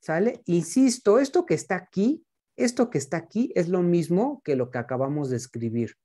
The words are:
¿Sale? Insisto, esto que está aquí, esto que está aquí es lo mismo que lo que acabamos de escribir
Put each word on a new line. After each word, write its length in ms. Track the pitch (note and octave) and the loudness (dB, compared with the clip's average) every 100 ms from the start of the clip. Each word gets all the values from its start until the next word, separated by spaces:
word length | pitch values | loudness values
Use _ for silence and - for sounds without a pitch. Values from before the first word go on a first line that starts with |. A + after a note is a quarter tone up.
¿Sale? 420 | - D#3+ G#3+ B3 - | -4 0 0 -2 -2
Insisto, 720 | F3 D#3+ - C4 A#3+ - G#3+ | -2 0 2 2 4 4 4
esto 260 | C#4 F4+ F4 | 4 0 0
que 80 | |
está 220 | D#3 - F3+ | -2 -2 -6
aquí, 480 | F3+ - G#3+ D#4+ _ _ _ - | -4 0 0 0 _ _ _ -4
esto 340 | A#3+ B3 A#3+ | -2 0 0
que 80 | D3+ | -2
está 200 | - - | -4 -6
aquí 340 | - G#3 A#3+ | -6 -4 -2
es 140 | - E3+ | -2 0
lo 140 | F#3 | 0
mismo 600 | F3 F3 D3+ F3 B3+ C#4+ | 2 2 2 0 0 -4
que 120 | - C3+ | -4 -2
lo 140 | B2+ | -2
que 80 | B2+ | -4
acabamos 520 | A#2+ B2+ C3+ D3 C#3 | -6 -4 -2 -2 -4
de 60 | B2 | -4
escribir 600 | A#2+ A#2+ A#2 A#2 A2 - | -6 -8 -4 -4 -4 -8